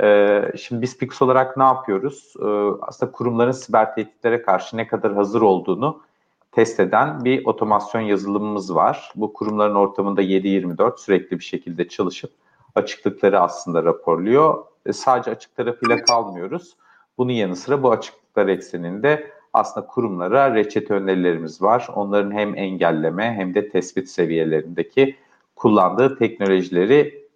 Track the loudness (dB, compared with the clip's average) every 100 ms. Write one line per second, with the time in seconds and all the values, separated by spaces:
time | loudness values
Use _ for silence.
0 | 4 6 6 4 0 -6 -8 -6 -6 -6
1 | -8 0 2 4 2 2 2 2 -2 -2
2 | -2 -8 _ -8 -2 0 0 -2 -8 -8
3 | -8 -4 -4 2 0 0 0 2 2 0
4 | -8 _ 0 0 0 -2 -2 -8 -4 -2
5 | 0 0 0 4 4 4 0 -2 -2 -6
6 | _ _ _ _ _ 0 0 2 2 2
7 | 0 0 0 0 0 -2 0 0 0 -4
8 | -2 -2 -2 -4 -4 -6 -4 0 0 0
9 | -10 -8 -8 -4 -4 0 0 2 0 0
10 | -2 0 2 2 2 0 -2 0 -2 -2
11 | 0 0 0 -8 -8 -10 -10 -6 -6 -4
12 | -6 -6 -16 _ _ _ _ -4 -4 -4
13 | -6 0 2 4 2 -2 -4 -2 0 -2
14 | -2 -2 2 2 2 0 -8 _ -8 -4
15 | 0 0 0 -10 -12 -6 -6 -4 -2 0
16 | 2 0 -2 -8 -8 -10 -12 _ _ _
17 | _ -4 -2 0 -2 -4 -4 0 2 0
18 | -4 -18 _ -2 0 0 -4 -10 -8 -2
19 | 0 0 -4 -20 _ -2 -2 -6 -8 -4
20 | -4 -4 0 2 2 2 0 -2 -2 -2
21 | 0 0 0 -2 -6 -2 0 0 0 -6
22 | -2 -2 -2 -2 -4 -4 -6 0 0 2
23 | -2 -2 -4 -2 -2 -2 -2 -4 -4 -6
24 | -8 -2 -2 0 0 -2 -4 -8 -4 2
25 | 0 0 _ _ _ _ 2 4 4 4
26 | 2 2 -2 0 2 2 2 0 4 4
27 | 4 -2 -14